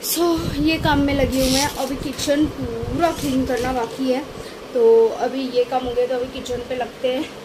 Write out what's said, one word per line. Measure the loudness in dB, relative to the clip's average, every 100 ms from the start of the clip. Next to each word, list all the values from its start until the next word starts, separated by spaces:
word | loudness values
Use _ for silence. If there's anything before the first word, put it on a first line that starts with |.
So, | -4 0 2 2 -2 0
ये | 0 2
काम | 2 2
में | 2
लगी | 2 2 2
हूँ | 2
मैं। | 2 0
अभी | -2 -6 -4
किचन | -6 -6 0 2 2
पूरा | 0 -8 -6 -4 0 0
क्लीन | 0 0 0 0
करना | 0 0
बाकी | -2 -4 -2 0
है, | 0 -2 -12 -14 -14 -6
तो | 4 8 8 6
अभी | 2 -2 -2 -2 0
ये |
काम | 0 0
हो | -2
गया | 0 0
तो | 0
अभी | -4 -8
किचन | -6 -6
पे | -4 -6
लगते | -6 -2 -2
हैं। | -2 -4 -10